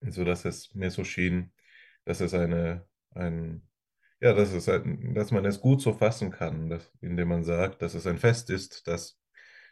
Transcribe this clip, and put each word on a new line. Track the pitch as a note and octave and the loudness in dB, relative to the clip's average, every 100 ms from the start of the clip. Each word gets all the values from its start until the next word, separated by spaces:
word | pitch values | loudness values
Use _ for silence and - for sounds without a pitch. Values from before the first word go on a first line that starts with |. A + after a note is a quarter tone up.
sodass | A2 F2+ F2 F2 F2+ | -8 -2 0 0 -2
es | E2+ - | -6 -10
mir | F#2+ F#2 | -6 -4
so | F#2 | -4
schien, | F#2 - F2+ F2+ F2+ _ _ - - _ - | -4 0 0 0 -2 _ _ -20 -20 _ -6
dass | F2 | -2
es | F2 | 0
eine, | F2+ E2+ E2+ E2+ F2 F2 _ _ | 2 2 2 0 -4 -10 _ _
ein, | - F2 E2 E2 D#2+ - _ _ _ _ _ | -6 -4 -4 -6 -10 -14 _ _ _ _ _
ja, | B2 | 4
dass | G2+ G2+ | 6 4
es | F#2 E2+ | 2 0
ein, | F#2 - C#2+ - | 0 0 -4 -4
dass | G#2 G#2 | -2 0
man | G#2+ | 2
es | G2+ G2+ | 0 2
gut | B2+ C3+ | 4 4
so | B2+ | 4
fassen | G#2+ G#2+ - F#2+ | 2 2 2 -4
kann, | - E2 D#2 D#2+ | -4 -6 -4 -6
dass, | E2 - _ | -8 -10 _
indem | F2+ F2 E2+ | -4 0 2
man | E2+ | 2
sagt, | E2 E2+ F#2+ - | 0 0 0 -2
dass | F2 | -6
es | F2 F#2 | -4 -4
ein | E2+ | 2
Fest | A#2 A#2+ - | 4 4 0
ist, | F#2+ - - - | -6 -6 -10 -6
dass | E2+ - - _ - - - - | -6 -8 -18 _ -20 -20 -20 -20